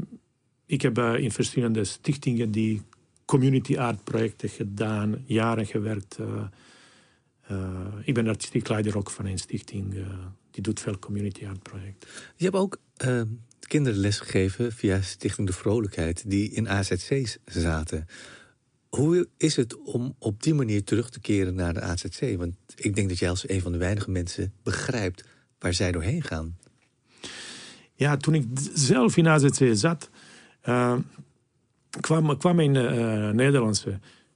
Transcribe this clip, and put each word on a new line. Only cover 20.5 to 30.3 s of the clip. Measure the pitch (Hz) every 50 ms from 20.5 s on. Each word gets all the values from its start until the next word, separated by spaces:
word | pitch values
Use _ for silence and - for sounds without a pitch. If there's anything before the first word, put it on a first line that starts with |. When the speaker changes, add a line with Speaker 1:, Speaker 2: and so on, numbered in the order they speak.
| 156
Speaker 2:
manier | 143 131 110 104 101 104
terug | - 110 104 120 -
te | - 113
keren | - - 107 98 95 92 92
naar | 95 87 85 85
de | - -
A | 87 85
Z | 87 -
C? | 80 - - - - 104
Want | 87 90 87 87 - _ _ -
ik | - - 110 98
denk | 104 98 95
dat | 90 90
jij | 92 87
als | 90 95 - -
een | 95 95
van | 87 87 87
de | 85
weinige | 90 92 107 107 101 -
mensen | 92 90 85 87 - - 90 95 - _ -
begrijpt | - - - - - 127 117 98 90 92 - - _ _ _ _ _ _ _
waar | - 90 90
zij | - 101 90 87
doorheen | 85 78 101 147 175 143
gaan. | - 82 80 80 82 87 - _ - _ _ _ _ _ _ _ _ _ _ - - - - - - - - - - - - - _ _
Speaker 1:
Ja, | - 135 143 147
toen | 139 - 151 160
ik | 156 123 110 127
d-, | 135 143 - -
zelf | 165 135 123 196 254 247 208 -
in | 175 165
A | 160 156 151
Z | 139 139 127 -
C | 135 123 113
zat, | 104 - 165 170 143 - - _ - - -